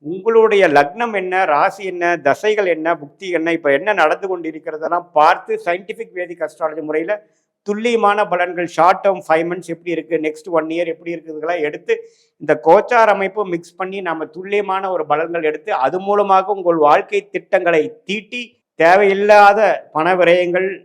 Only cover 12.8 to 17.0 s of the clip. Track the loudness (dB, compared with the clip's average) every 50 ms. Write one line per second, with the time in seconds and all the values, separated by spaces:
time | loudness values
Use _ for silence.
12.8 | 4 2 2 2 4 4 4 2 0 -6 -4 -6 -6 -4 -6 -8 -8 -12 _ _
13.8 | -10 -10 -8 -8 -8 -6 -6 -6 -8 -12 -12 -16 -10 -4 -2 -2 -2 -2 -4 -4
14.8 | -4 -4 -4 -4 -4 -4 -4 -6 -4 -4 -6 -4 -2 -4 -4 -4 -6 -6 -4 -2
15.8 | -2 -2 -2 -4 -4 -2 0 0 2 2 2 0 2 0 -6 -4 -2 -2 0 2
16.8 | 4 4 4 4